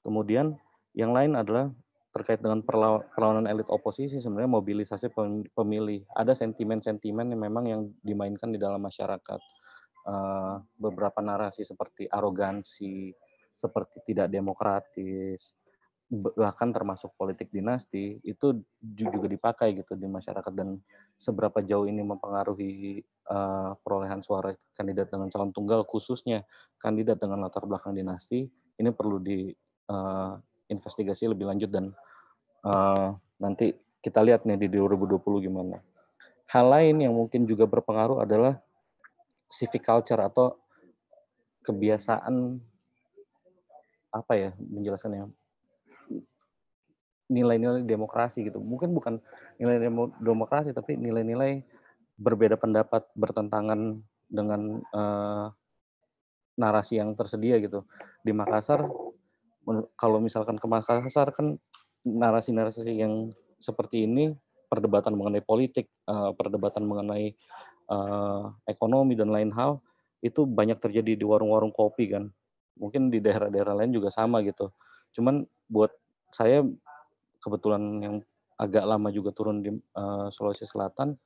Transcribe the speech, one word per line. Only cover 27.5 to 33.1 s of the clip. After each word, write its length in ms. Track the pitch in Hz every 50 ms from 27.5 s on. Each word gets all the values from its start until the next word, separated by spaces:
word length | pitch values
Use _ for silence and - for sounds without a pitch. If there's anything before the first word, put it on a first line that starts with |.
| - 98 - 101
belakang 260 | 98 95 - 101 98
dinasti, 560 | 98 95 92 92 90 - _ 120 123 131 131 _ _ _ _ _ _
ini 100 | 110 120
perlu 320 | 117 - - 107 101 98 92
di, 300 | 98 101 95 95 98 - _ _ _ _ _ _
eh, 480 | _ 104 98 95 95 95 95 95 95 98 98 - _ _ _ _ _
investigasi 560 | 104 101 - 104 - - 107 98 101 - - 113
lebih 220 | 110 95 98 98
lanjut 180 | 98 101 101 101
dan, 240 | 98 98 95 98 98 - - - - - - _ _ _ _ _ _ _ _
eh, 440 | 101 101 98 95 98 98 98 98 95